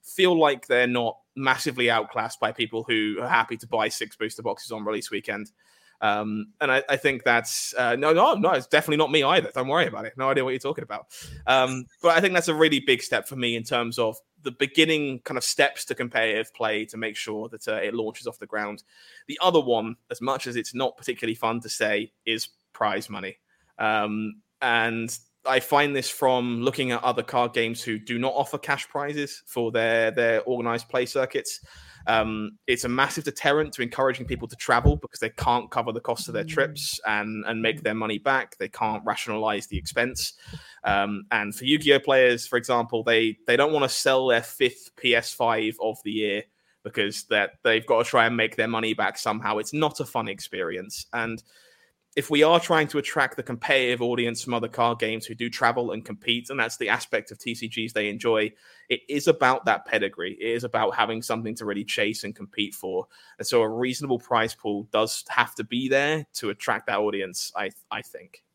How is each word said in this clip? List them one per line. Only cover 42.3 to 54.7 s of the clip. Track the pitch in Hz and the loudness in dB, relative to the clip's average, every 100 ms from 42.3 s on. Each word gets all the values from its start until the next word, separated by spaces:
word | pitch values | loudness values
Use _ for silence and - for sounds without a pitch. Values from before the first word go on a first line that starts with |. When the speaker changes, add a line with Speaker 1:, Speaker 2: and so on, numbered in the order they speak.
| 117 - | 4 0
Speaker 1:
for | 123 | -2
example, | 120 120 - 117 | 2 0 2 -2
they, | 117 113 113 107 - | 4 4 4 -2 2
they | 120 | 4
don't | 147 | 4
wanna | 156 131 | 4 2
sell | - 139 131 131 | 2 2 4 4
their | 117 | 2
fifth | - - 127 - - - | 0 0 0 0 -20 -2
P | 127 117 | 2 2
S | - | 2
five | - 117 113 110 110 | 0 0 2 -2 -2
of | 110 - | -6 -4
the | 107 | -6
year | 107 104 101 - _ _ _ | -4 -2 -4 -8 _ _ _
because | - 113 101 104 - | -8 -2 -2 -4 0
that | 104 98 _ | 0 0 _
they've | 120 110 110 | 2 2 4
gotta | 117 | 2
try | 120 127 117 | 4 4 4
and | 117 | 2
make | 113 - | 0 0
their | 113 | -2
money | 113 110 | -2 -2
back | 110 101 - | 0 -2 -2
somehow. | 117 107 104 107 | -4 -2 -2 -2
It's | 107 | -2
not | 151 156 - | -2 -2 -2
a | 143 | -6
fun | 123 110 | -4 -6
experience. | 98 - 92 85 95 98 - - | -10 -10 -6 -4 -6 -10 -14 -8
And | 117 113 113 _ _ _ _ _ _ _ - | -6 -4 -6 _ _ _ _ _ _ _ -6
if | 131 | 2
we | 147 | 6
are | 151 170 | 8 6
trying | 165 160 147 | 6 2 4
to | 147 | -2
attract | 139 160 131 - | -2 0 0 -2
the | |
competitive | 127 120 - 139 123 123 | -8 -6 2 2 4 0
audience | 120 120 120 117 | 0 0 0 -2
from | - | -4
other | 120 | -2
card | 110 | -2